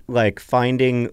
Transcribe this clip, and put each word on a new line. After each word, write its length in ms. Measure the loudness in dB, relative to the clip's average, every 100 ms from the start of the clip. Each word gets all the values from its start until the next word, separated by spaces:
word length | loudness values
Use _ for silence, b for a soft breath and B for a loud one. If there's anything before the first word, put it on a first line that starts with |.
| -4
like, 320 | 0 0 -2
finding 680 | -2 0 0 0 0 0 -4